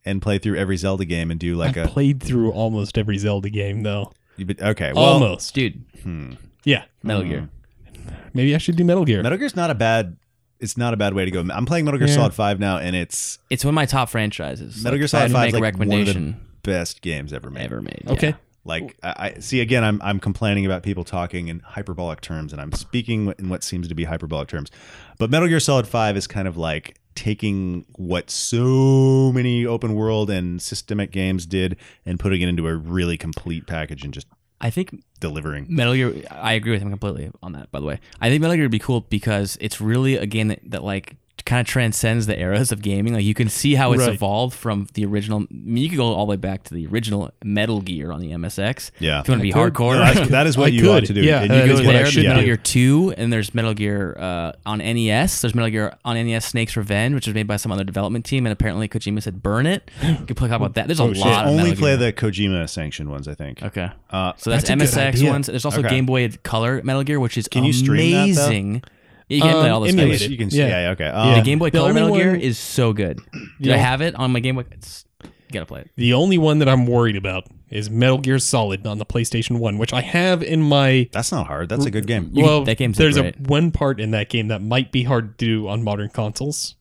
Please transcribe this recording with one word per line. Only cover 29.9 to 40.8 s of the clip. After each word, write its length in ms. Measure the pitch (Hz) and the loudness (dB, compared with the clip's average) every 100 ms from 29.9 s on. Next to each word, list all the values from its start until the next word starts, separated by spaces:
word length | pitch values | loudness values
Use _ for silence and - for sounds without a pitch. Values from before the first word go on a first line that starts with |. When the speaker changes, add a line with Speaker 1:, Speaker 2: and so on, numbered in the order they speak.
| 107 | -2
Speaker 1:
world 340 | 110 107 104 | 0 0 -2
and 320 | 95 90 87 | -2 -4 -6
systemic 500 | - 107 - 104 95 | -8 -10 -6 -6 -4
games 340 | 95 92 92 85 | -4 -2 -2 -2
did 320 | 95 92 87 - _ - | -2 -2 -4 -12 _ -8
and 140 | 87 | -4
putting 220 | 98 95 | -2 -2
it 80 | 90 | 0
into 180 | 87 80 | -2 -2
a 80 | 82 | -4
really 420 | 78 90 87 85 | -4 -2 -2 -4
complete 480 | 82 78 85 82 - | -6 -10 -8 -10 -8
package 380 | 80 76 73 | -8 -8 -10
and 100 | 73 | -12
just 140 | - - _ _ _ | -14 -18 _ _ _
Speaker 3:
I 100 | 117 | -4
think 320 | 175 185 - _ _ | -4 -6 -10 _ _
Speaker 1:
delivering. 480 | - 76 76 73 71 | -8 -6 -6 -8 -4
Speaker 3:
Metal 240 | - 120 | 0 2
Gear, 300 | 131 123 - - | 2 0 -4 -12
I 220 | 71 110 | -8 -2
agree 180 | 110 113 | -2 0
with 80 | 107 | -2
him 80 | 101 | -2
completely 400 | 98 101 71 73 - | -6 -6 -6 -10 -14
on 80 | 90 | -16
that, 180 | 73 - | -16 -12
by 80 | 69 | -8
the 60 | 73 | -6
way. 140 | 71 - - | -8 -12 -4
I 100 | 117 | 0
think 120 | 147 | 2
Metal 140 | 160 170 | 2 2
Gear 100 | 139 | 2
would 60 | |
be 80 | 110 | 0
cool 220 | - 120 | 0 -4
because 560 | - 107 - 104 101 - | -2 -4 0 -2 -2 -6
it's 180 | 107 - | -8 -4
really 360 | 107 120 135 131 | -2 0 2 0
a 100 | 104 | -2
game 220 | 110 107 | -2 -2
that, 100 | - - | -4 -8
that, 120 | 92 | -8